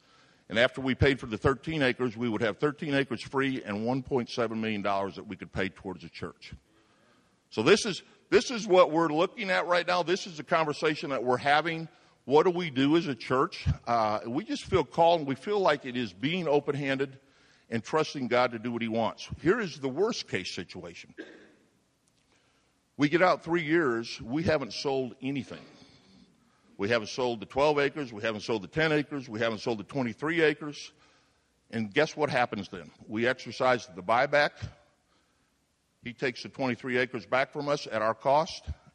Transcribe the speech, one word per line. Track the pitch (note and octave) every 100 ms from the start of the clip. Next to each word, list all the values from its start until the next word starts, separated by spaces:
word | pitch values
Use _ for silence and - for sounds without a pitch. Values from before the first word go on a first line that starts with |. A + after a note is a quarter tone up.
| _ _ _ _ -
And | G#2+
after | B2+ -
we | C3
paid | A#2+ C#3+ C3
for | B2
the | G#2+
thirteen | C#3+ C3+ D#3+ D#3+
acres, | B2+ A#2+ B2+ A2
we | A#2+
would | G#2+
have | A2 F#2+
thirteen | D3 C#3 D3+
acres | C#3 C#3 -
free | - C3+ C3+ C3 G#2
and | G#2
one | A#2 C3+
point | B2+ C3+ A#2
seven | - A2+ A2
million | A2 G#2
dollars | G2+ G2 G2 F2
that | G#2
we |
could | F#2+ F2+
pay | G2+ F#2+
towards | - F#2+ F2
the | E2
church. | - E2+ - - - _ _ _ _ _ _ _ _ _
So | -
this | B2+ A3
is, | A3 D#3 - _ -
this | G3 B3+
is | A#3 F3+
what | F3+ D#3
we're | D#3+ D#3+
looking | D3+ F#3+ - G3
at | F#3 E3
right | F3 E3+
now. | F3+
This | D#3+ F#3+ G3+
is | D3+
the |
conversation | C#3 E3 D3+ C#3 D#3+ D3+ D3+
that | C3
we're | B2 B2
having. | C#3+ D3 E3 D#3+ D#3+ _ _ _
What | - D3
do | F3+
we | F3 E3+
do | B2+ C#3 E3+
as | D3
a |
church? | C3 - C3 D#3 - - - -
Uh, | A#2 G#2+ G#2+ A#2+
we | C#3
just | A3+ C#4+ -
feel | F#3
called, | C#3 E3+ E3 E3+
and | C#3
we |
feel | C3 G#3 G#3
like | F3+ D3 C3
it | B2
is | A2
being | F#2 C#3 F#3 D#3+
open-handed | C#3+ D3+ C#3+ C#3 C3+ C#3 - _ _ _ _ -
and | A2+
trusting | - D#3 D3+ D3 A#2
God | A#2+ B2
to | A#2
do | A#2+
what | A#2
he | A2+
wants. | A2+ G#2 - - -
Here | D#3 A#3
is | F#3 C#3
the | C3
worst | C#3 A4 - -
case | G2 F2
situation. | - F2 F#2 E2+ - - - - - - _ _ _ _ _ _ _ _ _ _ _ _ _ _ -
We | D3
get | E3
out | F3+ C#3+
three | D#3+ E3+
years, | D3 E3+ C#3 A#2 A#2 -
we | A2+ D3
haven't | D#3+ D3+ A2+
sold | - C#3+ C3+ B2+ -
anything. | C3+ C#3 - E2 - - - - _ - _ _ _ _ _ -
We | G2+
haven't | A#2 G#2
sold | - B2 A2+
the | -
twelve | C3 D3+ C#3+
acres, | C#3 D#3 B2
we | G#2
haven't | A2+ G#2+
sold | A2 A2+
the | F2
ten | D#3 D#3
acres, | D3+ - D3 A#2+
we | A2
haven't | A#2 G#2+
sold | B2+ A2
the |
twenty-three | F2+ C#3 A#2+ - D3+ E3
acres. | D3+ D3+ D3+ C#3+ - _ _ _ _ _ _ _ _
And | A2+ G#2+
guess | C#3 D#3
what | D3+ D3
happens | C3 B2 G#2+ F#2
then? | F#2 D#2 - -
We | A2 A#2+
exercise | C3 A#2+ - C3 B2 - F2
the |
buyback. | F#2 A#2 C#3+ D3 D#3 - - - _ _ _ _ _ _ _ _ _ _ _ _
He | A#2+
takes | A2+ C3+ A#2+
the | A2
twenty-three | - C3 A2+ C3 B2
acres | B2+ A#2
back | - B2+ C#3
from | D3+ C#3+
us | C#3+ C3
at | A2
our | A2
cost, | A2 C3+ D3 F3+ - - - _